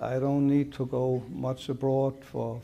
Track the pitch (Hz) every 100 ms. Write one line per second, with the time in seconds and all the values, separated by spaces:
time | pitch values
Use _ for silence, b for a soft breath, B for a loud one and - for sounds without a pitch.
0 | 113 131 139 139 139 143 139 - 127 131
1 | 127 127 - - 131 127 - 123 135 135
2 | 135 135 - 131 117 117